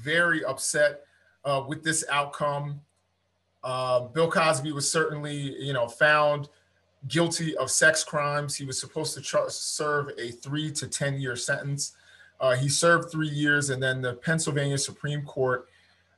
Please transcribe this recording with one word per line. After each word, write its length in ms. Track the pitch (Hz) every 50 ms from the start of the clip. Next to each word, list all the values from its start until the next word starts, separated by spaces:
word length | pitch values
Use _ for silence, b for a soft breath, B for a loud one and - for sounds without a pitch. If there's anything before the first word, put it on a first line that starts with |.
very 440 | 113 143 160 170 175 170 165 156 -
upset, 560 | 135 131 - - - - 151 147 147 143 - b b b b b b b b -
uh, 200 | 143 139 135 123 127
with 160 | 147 147 -
this 220 | 160 156 - - -
outcome. 720 | 143 143 143 143 - - 156 147 143 143 143 147 143 143 - _ _ _ _ _ _ _ _ _ _ _ _ _ _ _ -
Uh, 380 | 131 127 127 127 127 127 123
Bill 280 | 120 117 - 160 165 165
Cosby 420 | 165 175 160 156 156 139 139 156
was 180 | 143 139 139 -
certainly, 680 | - 165 156 151 151 147 147 147 147 143 143 139 131 -
you 140 | 135 139 139
know, 140 | 123 120 113
found 600 | - - 156 151 151 151 151 147 147 147 139 b b b b b b b b b _ _ - 131
guilty 500 | 117 165 170 165 165 - 165 156 147 -
of 140 | 131 123
sex 320 | - - 160 156 156 - -
crimes. 520 | - - 151 143 147 147 147 147 143 -
He 80 | - 143
was 160 | 135 131 -
supposed 360 | - 131 - 160 156 143 -
to 60 | 135
tr-, 280 | 131 - - 151 147 127
serve 640 | - - - - - - 151 147 147 143 143 139 - -
a 100 | 117 120
three 420 | 120 - - 135 143 151 156 151 143
to 140 | - 135 -
ten 320 | - - 147 143 139 139
year 160 | 135 127 120
sentence. 580 | 117 - - 139 - - 139 143 143 - - B B B B B B B B B -
Uh, 160 | 131 131 127
he 140 | 131 139 143
served 420 | 135 - 170 170 170 165 170 -
three 160 | - 156 156 151
years, 440 | 143 143 147 147 147 147 135 131
and 100 | 131 127
then 200 | 131 131 131 131
the 120 | 127 123 120
Pennsylvania 640 | - - 170 160 160 - 160 143 147 139 139 139 131
Supreme 460 | - - 95 - - 147 147 147 143
Court, 440 | 143 - 139 131 127 127 123 b b b b b b b b b b b